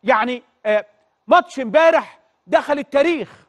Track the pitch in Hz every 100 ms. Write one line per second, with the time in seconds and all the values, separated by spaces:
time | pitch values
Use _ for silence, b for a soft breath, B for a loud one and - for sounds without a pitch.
0 | 196 233 240 247 _ _ 214 214 - _
1 | _ _ - 339 349 - 247 285 330 320
2 | 220 - _ _ _ 311 - 294 277 277
3 | 294 330 180 -